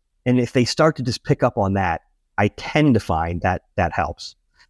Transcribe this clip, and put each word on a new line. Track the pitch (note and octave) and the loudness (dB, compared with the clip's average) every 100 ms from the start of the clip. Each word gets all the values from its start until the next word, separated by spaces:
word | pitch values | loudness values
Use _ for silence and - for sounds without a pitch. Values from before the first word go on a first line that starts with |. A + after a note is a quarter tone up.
| _ _ | _ _
And | B2+ B2 | 0 0
if | A#2+ | 2
they | C3 | 0
start | A#2+ - D#3+ D3 | 0 2 0 0
to | |
just | B2 - | -6 -6
pick | - D3 | -2 0
up | B2 - | 0 0
on | G2 | 0
that, | G2 F2+ D#2+ _ _ _ - | 0 0 -4 _ _ _ 0
I | G#2 | 0
tend | - - D#3 D3 | -2 -2 2 4
to | A2 | 2
find | - D#2+ E2+ F2 | 0 -4 -2 -2
that | F#2+ F#2 _ - | -2 -2 _ -4
that | E2+ | -2
helps. | - D2+ - - _ _ _ | -2 -6 -6 -16 _ _ _